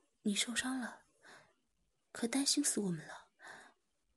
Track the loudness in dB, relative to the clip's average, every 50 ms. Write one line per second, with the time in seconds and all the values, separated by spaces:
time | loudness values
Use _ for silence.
0 | _ _ _ _ 0 2 2 2 0 0 0 -2 -2 0 -2 -2 -4 -6 -8 -12
1 | -18 _ _ _ -20 -20 -20 -20 -20 _ _ _ _ _ _ _ _ _ _ _
2 | _ _ -4 -4 -2 2 2 2 4 4 4 4 4 2 2 2 0 0 -2 -2
3 | -6 -10 -14 -14 -16 _ _ _ -18 -18 -18 -18 -20 -20 _ _ _ _ _ _
4 | _ _ _